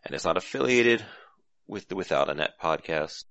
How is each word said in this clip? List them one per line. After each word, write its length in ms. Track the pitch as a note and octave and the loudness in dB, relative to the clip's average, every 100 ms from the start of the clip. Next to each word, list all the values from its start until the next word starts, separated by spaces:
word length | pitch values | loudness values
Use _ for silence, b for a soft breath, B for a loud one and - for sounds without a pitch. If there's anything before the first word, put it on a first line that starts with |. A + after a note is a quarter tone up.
| - | -10
and 100 | C2 | -4
is 80 | |
not 140 | F2 F2 | 0 0
affiliated 680 | - C3+ C3 B2 A#2 A#2 A2+ B B _ _ _ - | -2 -2 4 6 6 2 -2 B B _ _ _ -14
with 220 | G2+ - | -12 -8
the 80 | F#2+ | -8
Without 320 | F2+ D2 C#2+ | 0 0 2
a 40 | |
Net 200 | D2 D2+ _ | 0 -4 _
podcast 600 | E2 D2+ - D#2+ D2+ - - | -2 -2 -2 -4 -4 -8 -18